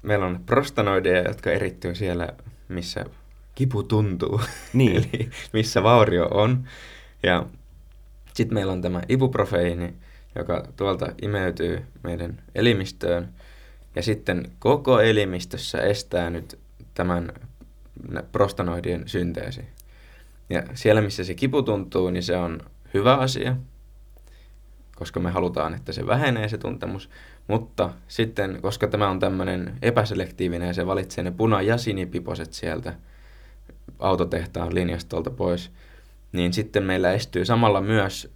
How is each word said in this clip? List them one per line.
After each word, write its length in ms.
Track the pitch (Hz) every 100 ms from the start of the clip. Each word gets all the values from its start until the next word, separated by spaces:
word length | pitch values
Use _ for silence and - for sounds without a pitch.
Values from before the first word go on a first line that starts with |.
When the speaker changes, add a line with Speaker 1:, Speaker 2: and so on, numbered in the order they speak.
Speaker 1:
meillä 240 | - 104 90
on 140 | 90 -
prostanoideja, 800 | 120 147 - 104 95 90 90 90
jotka 220 | - -
erittyy 440 | 82 92 - 87
siellä, 340 | 90 98 87 82 - - - -
missä 360 | 90 87 - - - - - -
kipu 280 | - 131 110
tuntuu. 580 | 98 110 104 87 85 101 110 - -
Speaker 2:
Niin. 240 | 123 127 90
Speaker 1:
<laughs> 120 | -
Eli 180 | - 113 - -
missä 300 | 110 107 -
vaurio 460 | 104 120 104 87 82
on. 380 | 101 110 127 127 - - - - -
Ja 240 | 90 87 - - - - - - - - -
sit 160 | - 113
meillä 220 | 107 95
on 100 | 92
tämä 200 | 90 90 87
ibuprofeiini, 840 | 131 131 120 101 90 87 85 87 - - - -
joka 340 | - 80 80 - -
tuolta 360 | 98 90 80 -
imeytyy 600 | 104 104 92 85 85 85 87 -
meidän 400 | 87 85 85 87 -
elimistöön. 760 | - 113 104 95 - 87 87 90 - - - - - - -
Ja 60 |
sitten 500 | 113 104 - 90 - -
koko 420 | 107 147 131 120
elimistössä 760 | 113 107 98 90 - - - -
estää 520 | 76 104 - 87 85
nyt 280 | 85 78 - - - -
tämän 380 | - 90 87 85 - - - - - - - - - -
prostanoidien 680 | - 98 - 90 85 87 85 82
synteesi. 580 | 92 87 82 - - - - - - - - - - -
Ja 120 | 87 -
siellä, 260 | 123 113 107
missä 240 | 104 98
se 100 | 92
kipu 280 | 87 135 143
tuntuu, 480 | 120 104 92 95 92
niin 120 | 90
se 140 | 87 90
on 240 | 87 82 - - -
hyvä 220 | 98 110 139
asia, 400 | 131 127 - 127 - - - - - - - - - - - - - -
koska 240 | 92 -
me 100 | 87
halutaan, 440 | 90 90 87 78
että 180 | 82 -
se 140 | - -
vähenee 420 | 127 143 113 107
se 100 | 110
tuntemus. 520 | - 95 - 98 - - - - -
Mutta 420 | 110 113 - 92 - -
sitten, 500 | - 113 107 95 90
koska 240 | 95 - 107
tämä 220 | - 101
on 100 | 92
tämmönen 600 | 95 92 92 92 90 -
epäselektiivinen 840 | 117 120 107 92 90 - 92 85 87
ja 60 |
se 120 | 87 90
valitsee 380 | 95 90 -
ne 60 | 90
puna- 320 | 87 113 104
ja 160 | 98 120
sinipiposet 720 | 117 95 90 87 87 87 80
sieltä 420 | - 85 82 87 87 - - - - - - - - - -
autotehtaan 760 | 95 92 87 82 82 87 85
linjastolta 560 | 87 87 85 - 85 82
pois, 420 | - 90 87 - - - - - - -
niin 200 | 90 87
sitten 300 | 90 110 104
meillä 300 | 95 92 90
estyy 320 | 101 - -
samalla 360 | 95 117 117 98
myös 500 | 98 113 98 - -